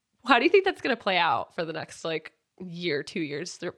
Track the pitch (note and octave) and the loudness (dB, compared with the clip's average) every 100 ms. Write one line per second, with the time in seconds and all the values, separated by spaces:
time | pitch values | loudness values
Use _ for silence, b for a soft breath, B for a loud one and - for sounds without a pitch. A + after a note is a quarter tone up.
0 | _ _ B3 A#3+ D#4 G4 F#4+ - D4 A#3 | _ _ 4 4 6 6 4 0 -2 -2
1 | - F3+ E3 A#2 - - E3 D#3 D3 - | 0 2 2 0 -2 -6 -6 -8 -12 -8
2 | E3 D#3 - _ _ - F#3 E3+ F3 C#3+ | -6 -6 -8 _ _ -16 -12 -6 -2 -2
3 | D#3 G3 D3+ D3 F3 - F3 | -4 -6 -6 -6 -10 -10 -10